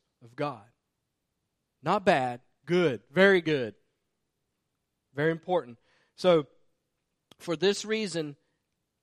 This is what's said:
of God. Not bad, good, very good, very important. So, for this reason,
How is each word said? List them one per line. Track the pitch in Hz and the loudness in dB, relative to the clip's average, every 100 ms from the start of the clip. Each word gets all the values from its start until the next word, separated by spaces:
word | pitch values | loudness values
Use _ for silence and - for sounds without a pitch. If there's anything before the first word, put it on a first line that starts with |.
| _ _ | _ _
of | 117 123 | -20 -10
God. | 147 120 104 _ _ _ _ _ _ _ _ _ _ _ | -10 -10 -20 _ _ _ _ _ _ _ _ _ _ _
Not | 143 208 190 | -4 -2 2
bad, | 156 127 123 _ _ - | 2 0 -8 _ _ -2
good, | 180 165 117 _ | 0 0 -2 _
very | - 196 190 | 4 4 4
good, | 156 151 113 - _ _ _ _ _ _ _ _ _ _ _ _ _ | 0 -4 -4 -10 _ _ _ _ _ _ _ _ _ _ _ _ _
very | 131 156 | -4 -2
important. | 165 180 180 120 117 _ _ _ - | -2 -2 -4 -4 -16 _ _ _ -2
So, | 185 165 143 _ _ _ _ _ _ _ _ - | 4 4 2 _ _ _ _ _ _ _ _ -18
for | - 160 | -10 -2
this | 180 202 | 0 0
reason, | 208 220 208 165 151 143 _ _ _ _ _ _ | -4 -4 -4 -6 -8 -10 _ _ _ _ _ _